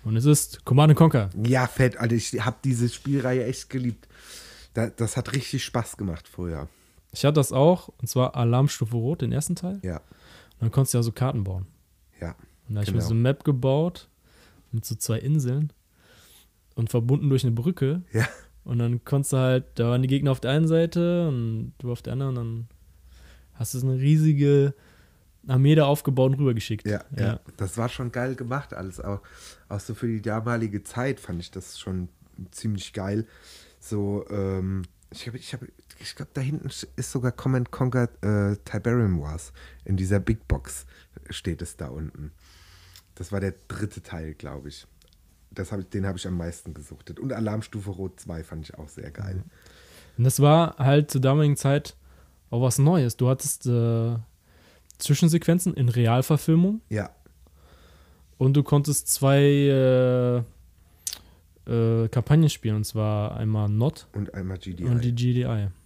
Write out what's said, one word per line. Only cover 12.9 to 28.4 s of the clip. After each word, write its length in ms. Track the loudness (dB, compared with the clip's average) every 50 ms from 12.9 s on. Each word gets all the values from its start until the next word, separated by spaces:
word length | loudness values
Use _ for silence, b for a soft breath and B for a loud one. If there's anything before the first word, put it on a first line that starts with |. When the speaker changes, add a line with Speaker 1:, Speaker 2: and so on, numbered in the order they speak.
Speaker 1:
mir 60 | 0 0
Speaker 2:
genau. 100 | 0 2
Speaker 1:
so 60 | 2
eine 80 | 2
Map 200 | 4 2 2 0
gebaut 680 | 0 0 0 2 2 2 2 2 0 -2 -4 -8 -20 _ _ _ b b b b b b b b b b
mit 140 | -8 -8 -6
so 100 | -6 -8
zwei 240 | -6 -4 -4 -4 -2
Inseln 540 | 0 0 0 0 0 0 -2 -2 -2 -4 _ _ _ b b b b b b b b b b b b b b b _ _ _
und 120 | -4 -4 0
verbunden 380 | 0 0 2 2 2 2 4 2
durch 140 | 2 2 2
eine 60 | 2
Brücke. 500 | 0 0 0 -2 0 0 0 0 0 -2 -6 _
Speaker 2:
Ja. 160 | -2 0 0 B B B B B B -20
Speaker 1:
Und 160 | _ -4 -2 -2
dann 260 | 0 0 -2 -4 _
konntest 280 | -2 -2 0 0 0
du 60 | 0 2
halt, 260 | 2 4 2 0 0 -4 -4
da 140 | -2 0 2
waren 140 | 2 2
die 60 | 2 2
Gegner 220 | 2 2 2 0
auf 80 | 0 0
der 140 | 0 0
einen 160 | 2 2 2 4
Seite 580 | 4 2 2 2 0 0 0 2 2 2 0
und 460 | 0 0 -2 -2 -2 -4 -4 -6 -8 -10 _
du 120 | -8 -6
auf 100 | -6 -6
der 100 | -6 -6
anderen 240 | -4 -4 -4 -4 -4
und 80 | -4 -6
dann 240 | -6 -6 -8 -10 -12 -16 _ _ b b b b b b b b b b b b b _
hast 200 | -8 -8 -6 -4
du 60 | -2
so 80 | -2 0
eine 100 | 0 2
riesige 720 | 4 4 6 6 6 4 4 4 4 6 6 6 4 4 0 b b b b b b b b b b b _ _ -6 0
Armee 260 | 2 4 6 6 6
da 120 | 6 6
aufgebaut 440 | 4 2 2 0 0 2 4 4 4
und 60 | 4 2
rübergeschickt. 480 | 2 2 2 0 -2 -4 -6 -4 -2
Speaker 2:
Ja, 160 | -4 -4 -4 -4 -10 -4
Speaker 1:
Ja. 100 | -2 0
Speaker 2:
ja. 140 | -2 -2 -4 _ -18 -8
Das 200 | -6 -6 -6 -4
war 120 | -4 -4 -4
schon 240 | -4 -6 -8 -6
geil 240 | -4 -4 -4 -4 -4
gemacht 360 | -6